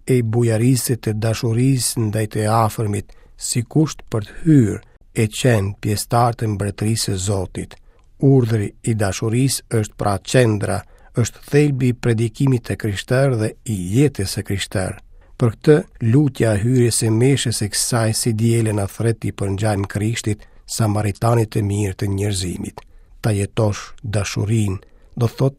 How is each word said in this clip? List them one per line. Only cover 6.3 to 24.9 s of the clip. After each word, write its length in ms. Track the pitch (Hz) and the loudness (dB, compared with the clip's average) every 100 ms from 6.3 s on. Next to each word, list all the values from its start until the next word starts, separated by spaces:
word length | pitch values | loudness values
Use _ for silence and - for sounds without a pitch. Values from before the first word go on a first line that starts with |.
| 117 | 0
të 100 | 110 | -4
mbretërisë 580 | 101 101 - 110 113 - | -2 -4 -2 -2 -2 -2
së 80 | 98 90 | -2 -2
Zotit. 500 | 98 90 - 90 - - _ _ - | -2 -4 -8 -12 -14 -20 _ _ 0
Urdhri 480 | 139 135 117 113 104 - | 4 4 4 0 -2 -4
i 100 | - | -4
dashurisë 760 | 113 101 92 113 113 135 - - 113 | 0 -2 -2 -2 0 0 -2 -2 -2
është 160 | 107 - | -2 -4
pra 180 | 101 98 | -2 -2
qendra, 640 | - 131 120 104 98 92 - - - - | 0 2 4 2 -2 -4 -8 -18 -6 -2
është 300 | 113 - - | -2 -4 -2
thelbi 400 | 143 147 131 127 | 2 2 2 0
i 60 | 120 | 0
predikimit 720 | 120 113 117 - 139 123 - | 0 0 -2 0 0 0 -2
të 80 | 101 | -6
krishterë 560 | 107 98 - 123 139 120 | -4 -6 -2 0 2 0
dhe 80 | 107 - | -2 -6
i 120 | - 104 90 110 | -6 -6 0 2
jetës 400 | 147 - 95 - | 2 0 -4 -4
së 80 | 98 | -4
krishterë. 540 | 98 - 101 92 95 - - - - | -4 -4 -4 -4 -8 -16 -20 -20 -2
Për 140 | 120 - | -2 2
këtë, 200 | - 151 - - 117 | 4 4 2 -4 2
lutja 400 | 127 147 123 117 | 4 2 2 0
e 60 | 104 | 2
hyrjes 400 | 110 127 120 - | 2 2 2 2
së 100 | 113 110 | 0 2
meshës 460 | 127 135 123 110 | 4 2 0 -2
së 80 | 104 | -4
kësaj 380 | - - 120 110 | -4 -2 0 0
si 180 | 110 123 110 | 0 -2 0
diele 380 | 117 117 110 104 | 2 2 0 -2
na 80 | 98 | -4
thret 380 | - 113 113 | -2 -2 -2
i 80 | 113 | -4
përngjajmë 560 | - 98 98 107 104 98 | -4 -4 -2 0 0 -2
Krishtit, 540 | - 107 113 - 104 - - - | -2 -2 -2 -2 -4 -8 -20 -10
samaritanit 880 | - 110 104 107 95 117 117 110 | -2 0 0 -2 -2 2 2 2
të 80 | 127 | 0
mirë 320 | 104 101 101 95 | 0 0 -2 -4
të 120 | 104 | -4
njerëzimit. 720 | 98 104 98 90 - - - - - - - | -2 -2 -2 -4 -6 -8 -12 -20 -20 -20 -6
Ta 80 | 117 | -2
jetosh 600 | 101 101 - 107 101 - - | 0 -2 0 0 -2 -8 -12
dashurinë, 760 | - 101 95 - 104 113 104 92 - | -6 -4 -4 -4 0 0 0 -4 -10